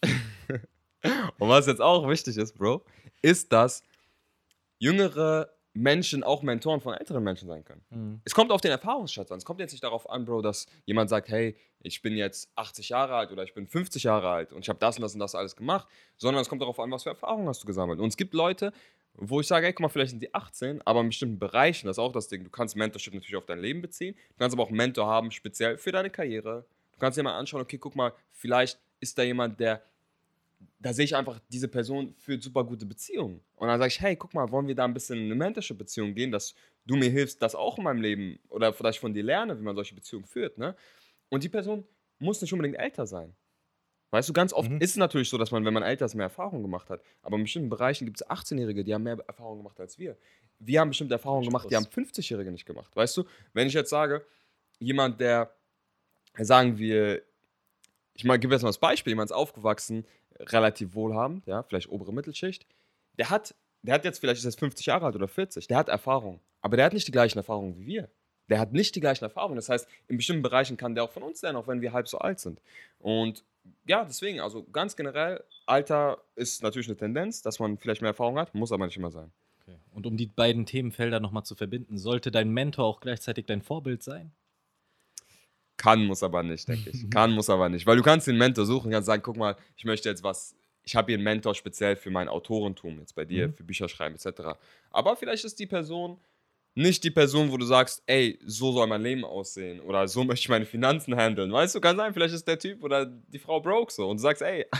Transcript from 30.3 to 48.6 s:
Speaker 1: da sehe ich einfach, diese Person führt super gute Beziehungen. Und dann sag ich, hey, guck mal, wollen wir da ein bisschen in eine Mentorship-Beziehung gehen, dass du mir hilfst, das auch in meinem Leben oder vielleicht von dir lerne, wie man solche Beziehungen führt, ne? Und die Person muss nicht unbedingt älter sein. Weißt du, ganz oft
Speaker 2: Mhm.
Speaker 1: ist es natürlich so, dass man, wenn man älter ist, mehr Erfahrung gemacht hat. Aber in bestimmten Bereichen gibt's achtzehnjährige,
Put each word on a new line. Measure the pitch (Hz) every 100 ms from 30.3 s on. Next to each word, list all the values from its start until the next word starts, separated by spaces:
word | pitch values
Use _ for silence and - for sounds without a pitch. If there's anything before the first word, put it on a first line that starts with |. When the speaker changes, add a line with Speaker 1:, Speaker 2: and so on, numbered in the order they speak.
| _ _ _ - _
Speaker 1:
da | 127
sehe | 120 147
ich | 139
einfach, | 131 113 -
diese | 123 131
Person | 127 113 139 135 -
führt | - 131
super | 131 135
gute | 123 117 104
Beziehungen. | - - 339 117 85 _ -
Und | 117
dann | 120
sag | 127
ich, | -
hey, | 196 170
guck | -
mal, | 165 120
wollen | 131 139
wir | 131
da | 123
ein |
bisschen | 123 - 117
in | 107
eine | 120
Mentorship-Beziehung | 180 233 - 95 - - 104 101
gehen, | 127
dass | 104 - - _ _ -
du | 139
mir | 127
hilfst, | 135 135 -
das | 113 82
auch | 226 226
in |
meinem | 175 120
Leben | 107 101 95 - _
oder | 110 113
vielleicht | - 117 110
von | 120
dir | 104
lerne, | 110 175 226 120
wie |
man | 107 101
solche | 101
Beziehungen | 92 - 107 101
führt, | - 214 -
ne? | 147 185 _ _ _ _ _
Und | 139
die | 165
Person | 214 190 214 196 _ _ _
muss | 165 202
nicht | 170
unbedingt | 185 143 123
älter | 269 - 104
sein. | 92 82 92 _ _ _ _ _ _ _
Weißt | 110 131
du, |
ganz | 165 185
oft | - 120
Speaker 2:
Mhm. | 147
Speaker 1:
ist | 180
es | 208
natürlich | 175 143 123
so, | 120
dass | 110
man, | 113 110
wenn |
man | 110
älter | 98 135 120
ist, |
mehr | 110 92
Erfahrung | - 190 156
gemacht | 98 90 -
hat. | 92 _ _
Aber | - 107
in |
bestimmten | 107 170 131
Bereichen | 110 127 143 113
gibt's | - -
achtzehnjährige, | 185 - 143